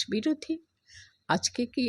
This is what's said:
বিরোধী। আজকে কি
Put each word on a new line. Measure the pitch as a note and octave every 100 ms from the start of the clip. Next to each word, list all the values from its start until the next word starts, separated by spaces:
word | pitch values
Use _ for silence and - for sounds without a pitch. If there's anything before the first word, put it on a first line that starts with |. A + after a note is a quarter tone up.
| -
বিরোধী। | A3 D#4 D4+ - D#4+ _ _ _ - - _ -
আজকে | D#3+ - - B3
কি | -